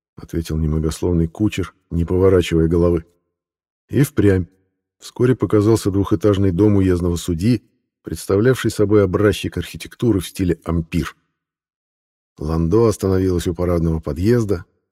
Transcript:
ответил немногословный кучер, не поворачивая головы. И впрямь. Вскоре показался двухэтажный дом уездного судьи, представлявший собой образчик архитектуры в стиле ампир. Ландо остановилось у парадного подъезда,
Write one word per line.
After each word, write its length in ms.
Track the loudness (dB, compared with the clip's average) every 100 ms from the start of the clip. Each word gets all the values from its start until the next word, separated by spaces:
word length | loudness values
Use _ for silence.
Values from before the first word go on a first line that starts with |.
| _ -20
ответил 400 | -10 -8 -6 -4
немногословный 720 | -2 -2 -4 -4 -2 0 -2
кучер, 460 | -2 -4 -2 -10 _ -8
не 140 | -6
поворачивая 640 | -2 2 4 4 2 0 2
головы. 360 | 2 2 0 -6 _ _ _ _ _ _ _ -4
И 140 | -2
впрямь. 440 | 0 2 2 2 -2 _ _ _ _ _
Вскоре 360 | -16 -2 0
показался 560 | 0 2 2 4 2 0
двухэтажный 640 | -2 0 0 2 2 0
дом 240 | 2 2 4
уездного 400 | 2 0 -2 -4
судьи, 460 | -4 -2 0 0 _ _ _ _
представлявший 680 | -14 -12 -2 0 2 0 -2
собой 340 | -2 2 2
образчик 540 | 2 2 0 0 -6 -8
архитектуры 600 | -10 -14 -16 -4 0 0
в 80 | -4
стиле 320 | -4 -4 -2
ампир. 520 | -4 -4 -2 -4 -6 -10 _ _ _ _ _ _ _ _ _ _ _ -10
Ландо 480 | -4 -2 2 2 2
остановилось 600 | 0 -2 0 0 0 -2
у 80 |
парадного 460 | -4 -2 0 0 -2
подъезда, 640 | -6 -2 0 0 0 -6 -8 _ _